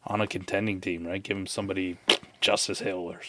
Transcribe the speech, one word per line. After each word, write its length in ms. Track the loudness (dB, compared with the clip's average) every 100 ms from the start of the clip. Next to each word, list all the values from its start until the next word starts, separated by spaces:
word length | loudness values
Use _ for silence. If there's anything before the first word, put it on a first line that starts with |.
| -2
on 160 | 2
a 60 | 2
contending 520 | 0 0 2 2 0
team, 260 | 0 -2 -2
right? 160 | -4
Give 140 | -2 -2
him 100 | -2
somebody, 500 | -2 0 0 0 -2 0 -2 -2 -2
Justice 400 | 2 4 2 0
Hill 200 | -2 -2
or 200 | -4 -8